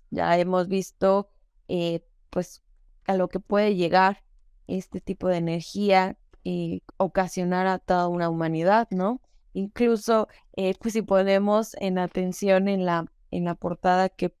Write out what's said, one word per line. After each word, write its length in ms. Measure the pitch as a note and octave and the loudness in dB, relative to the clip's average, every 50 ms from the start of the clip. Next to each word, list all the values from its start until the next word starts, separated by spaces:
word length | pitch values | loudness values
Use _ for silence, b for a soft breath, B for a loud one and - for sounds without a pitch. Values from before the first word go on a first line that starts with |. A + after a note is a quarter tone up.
| _ _ | _ _
Ya 280 | - F3 E3+ E3+ E3+ F3 | -4 -2 0 2 2 2
hemos 300 | F3 F3+ F#3 F3+ F3 F#3 | 2 2 0 0 0 0
visto, 640 | F#3+ F#3+ F3+ - _ _ F#3+ F#3+ G3 G3+ G3+ - _ _ _ _ _ _ _ - | -2 -4 -4 -6 _ _ 2 2 2 2 0 -6 _ _ _ _ _ _ _ -6
eh, 380 | - F3 E3+ E3+ E3 E3 - _ _ _ _ _ | -4 -4 -2 -2 -4 -6 -8 _ _ _ _ _
pues, 320 | - F#3 F3 - - _ _ _ _ _ _ _ _ _ _ | -6 -6 -6 -6 -14 _ _ _ _ _ _ _ _ _ _
a 80 | - F#3+ | -2 0
lo 140 | F#3 F3+ F3 | 0 0 -2
que 120 | - F#3+ | -4 -8
puede 340 | - - G3+ G3+ G#3+ G#3 G#3 | -4 0 0 2 2 2 2
llegar 500 | F3+ F3 E3 - F#3 F#3+ F#3+ G3+ - _ _ _ _ _ _ _ _ _ | 0 0 2 4 4 4 4 2 -2 _ _ _ _ _ _ _ _ _
este 340 | - - F#3+ - _ - F#3 | -8 -8 -8 -8 _ -12 -10
tipo 280 | - - F#3+ - - F#3 | -8 -8 -8 -4 -2 -2
de 80 | F3+ | 0
energía 800 | E3+ E3+ E3 E3 E3+ E3 - - G3 G#3 G3+ F#3+ F#3 F#3 F#3+ G3+ - _ _ _ _ _ | 0 -2 -2 -4 -6 -8 -8 -6 -4 2 4 4 4 4 2 -4 -10 _ _ _ _ _
y 400 | F3+ F3+ F3 E3+ E3 F3+ F#3 - - - | -6 -6 -4 -4 -6 -6 -8 -10 -14 -4
ocasionar 680 | - G3 F#3 - F#3+ F#3 F3 - F#3 F3+ F3+ F3+ F#3 F#3 | -4 -4 -2 0 -2 -2 -2 -4 -4 -2 -2 0 0 0
a 140 | F#3+ F#3 F3+ | 0 -2 -4
toda 260 | - - F3+ F3+ F3 | -2 0 0 0 0
una 240 | F3 F3 F3 E3+ E3+ | 0 -2 -2 -2 -2
humanidad, 560 | E3 E3 E3 D#3+ D#3+ D#3+ E3 F#3 G#3 A3+ A#3 - | -2 -2 -2 -2 -2 0 2 2 2 2 2 0
¿no? 280 | F#3+ F#3 F#3 G#3 B3 C4+ - _ _ _ _ _ | -2 -2 -2 -2 -4 -6 -10 _ _ _ _ _
Incluso, 760 | - F#3+ G3 G3+ - - A#3+ A#3 A#3 G#3 - A#3 A3+ A3 G#3+ b b b b b - | -8 -8 -8 -8 -2 0 2 2 2 0 0 0 2 2 0 b b b b b -6
eh, 200 | - F#3+ F#3 F#3+ - | -2 -2 -2 -2 -2
pues, 140 | - A3+ G3+ | -6 -4 -4
si 80 | A3+ | -4
ponemos 720 | G3 - G3 F#3+ F#3+ G3 G3 G3 G3+ G3+ G#3 A3 A3 - - - | 0 2 2 2 4 4 2 2 2 2 2 0 0 -2 -8 -6
en 180 | G3 F#3+ F#3 F#3 | -4 -2 0 -2
atención 680 | F3+ E3+ - F#3 F#3 F#3 F3+ - G3+ G3 F#3+ F#3 F#3+ G3+ | -2 -2 -4 -4 -4 -4 -4 -2 2 2 4 4 2 2
en 160 | G3 F#3+ F#3 | 0 0 0
la, 260 | F3+ E3+ E3+ D#3+ - _ _ _ _ | 0 0 -2 -2 -6 _ _ _ _
en 120 | - F3+ F3 | -6 -4 -4
la 120 | F3 G#3+ | -4 -4
portada 520 | - - F3 F3 - - F#3 F3+ F#3 F#3+ F#3+ | -4 -6 -6 -6 0 0 2 2 2 2 0
que 240 | - - F3+ F3 - _ | -2 -4 -4 -6 -6 _